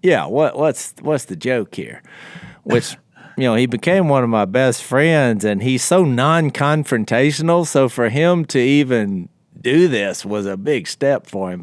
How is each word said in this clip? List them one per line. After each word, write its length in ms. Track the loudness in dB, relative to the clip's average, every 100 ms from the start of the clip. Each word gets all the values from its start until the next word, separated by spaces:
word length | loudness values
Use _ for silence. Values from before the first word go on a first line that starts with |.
Yeah, 240 | 2 2 0
what, 300 | 0 -2 0
what's, 360 | -2 -2 -10 -12
what's 260 | -4 -4 -4
the 100 | -8
joke 400 | -4 -4 -4 -10
here? 260 | -14 -14 _ -20 -20 -20 -20 -20
Which, 320 | -2 -2 -2 -12 _ _ -16 -2
you 80 |
know, 100 | 0
he 120 | 2 0
became 420 | 0 0 2 2
one 160 | 2
of 60 | 2
my 140 | 0
best 380 | 0 2 0 0
friends, 640 | -2 2 2 4 2 0
and 180 | 0 -2
he's 200 | 0 -2
so 220 | 2 2
non-confrontational, 1600 | 2 2 2 2 0 -2 0 0 -2 -4 0 2 2 0 0 0 2
so 220 | 2 2
for 200 | 0 -2
him 360 | 2 2 2 0
to 120 | 0
even 680 | 2 2 2 0 0 -4 -8 _ _ -10
do 260 | 0 2 4
this 380 | 2 -2 -4
was 200 | -6 -6
a 120 | -4 -6
big 320 | -4 -4 -4
step 380 | -4 0 -2 -4
for 260 | -8 -8
him 80 | -8